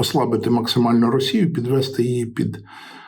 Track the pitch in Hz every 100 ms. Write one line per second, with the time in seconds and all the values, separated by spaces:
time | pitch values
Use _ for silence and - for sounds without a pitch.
0 | - 131 117 113 113 117 117 - 120 117
1 | 117 131 135 117 87 - 120 135 131 -
2 | 123 123 117 - 107 104 - - - -